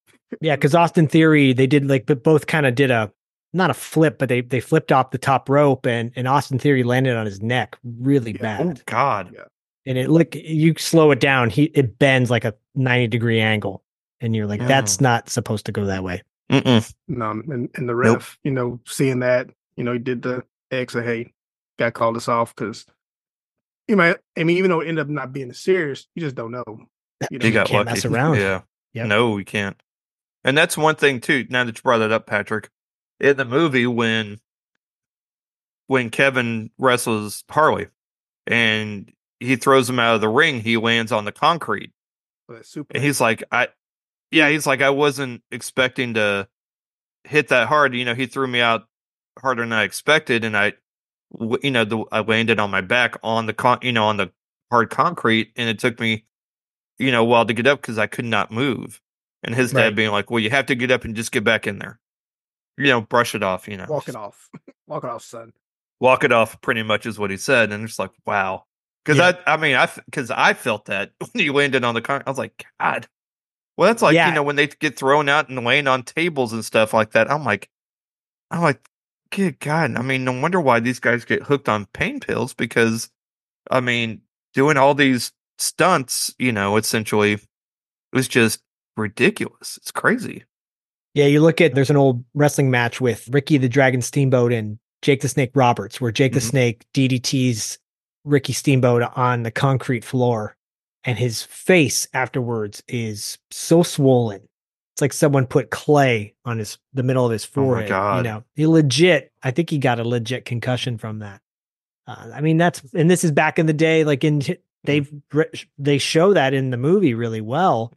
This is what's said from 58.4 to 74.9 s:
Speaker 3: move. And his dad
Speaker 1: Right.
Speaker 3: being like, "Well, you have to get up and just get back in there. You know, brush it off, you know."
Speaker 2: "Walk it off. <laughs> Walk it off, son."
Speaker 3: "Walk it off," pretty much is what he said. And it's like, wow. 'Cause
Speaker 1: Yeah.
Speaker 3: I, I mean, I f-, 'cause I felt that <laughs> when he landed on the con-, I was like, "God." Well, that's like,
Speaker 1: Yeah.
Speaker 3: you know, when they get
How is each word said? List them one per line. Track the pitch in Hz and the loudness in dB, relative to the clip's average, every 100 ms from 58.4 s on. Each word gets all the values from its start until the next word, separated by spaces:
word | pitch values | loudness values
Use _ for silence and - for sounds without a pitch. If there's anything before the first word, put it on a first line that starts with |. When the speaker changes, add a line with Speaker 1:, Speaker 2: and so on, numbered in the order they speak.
| - | -4
Speaker 3:
move. | 110 139 - - - _ _ _ _ | -4 -4 -4 -8 -18 _ _ _ _
And | - | -6
his | 117 123 | -2 0
dad | 123 | 2
Speaker 1:
Right. | 110 104 | 0 0
Speaker 3:
being | 107 | -2
like, | 104 101 | -2 -2
"Well, | 117 | -2
you | 107 | 0
have | 139 131 | 0 -2
to | |
get | 123 123 | -2 0
up | 123 | -2
and | 120 | -2
just | 110 113 | -8 -6
get | 123 | -2
back | 107 110 110 | 0 0 -2
in | 98 | -10
there. | 104 - _ _ _ _ _ _ _ - | -12 -18 _ _ _ _ _ _ _ -4
You | 139 | 0
know, | 120 | 2
brush | 104 120 117 | 2 0 0
it | 107 | 0
off, | 98 92 - | -2 -4 -8
you | 98 | -14
know." | 92 | -8
Speaker 2:
"Walk | 143 - | -8 -10
it | 120 | -14
off. | 104 _ _ | -16 _ _
<laughs> | - _ - - | -20 _ -20 -14
Walk | 151 | -12
it | 127 | -10
off, | 113 | -12
son." | - 117 113 _ _ _ _ - | -14 -20 -20 _ _ _ _ 0
Speaker 3:
"Walk | 127 127 | 2 4
it | 139 | 4
off," | 117 110 - | 4 2 -2
pretty | - 117 | -6 -4
much | 110 104 117 | -2 -4 -4
is | 104 | -6
what | 101 | -6
he | 95 | -6
said. | - 127 107 | 0 2 2
And | 104 | -2
it's | 113 - | -10 -8
like, | 95 _ - | -10 _ -4
wow. | 104 95 92 _ _ _ _ | -2 -2 -6 _ _ _ _
'Cause | - 151 | 0 4
Speaker 1:
Yeah. | 180 180 139 | 4 2 0
Speaker 3:
I, | |
I | 156 | 0
mean, | 156 127 | 2 2
I | |
f-, | 170 - - | 0 -4 -12
'cause | 156 120 | -10 -6
I | - 170 | 0 0
felt | 208 127 104 - | 0 -4 -6 -6
that | 98 101 - | -8 -8 -12
<laughs> | 151 | -10
when | 240 | -4
he | 151 | -2
landed | 139 143 131 | 0 2 0
on | 120 | 0
the | 117 | -2
con-, | 117 139 - | -4 -6 -6
I | |
was | 123 | -8
like, | 110 - - - | -10 -12 -20 -6
"God." | 165 123 - _ _ _ _ _ _ - | -4 -4 -8 _ _ _ _ _ _ 0
Well, | 185 | 2
that's | 226 | 4
like, | 214 | 4
Speaker 1:
Yeah. | 165 151 | 4 4
Speaker 3:
you | |
know, | 147 | 2
when | 143 143 | 0 0
they | 147 | 0
get | - 151 | -2 -6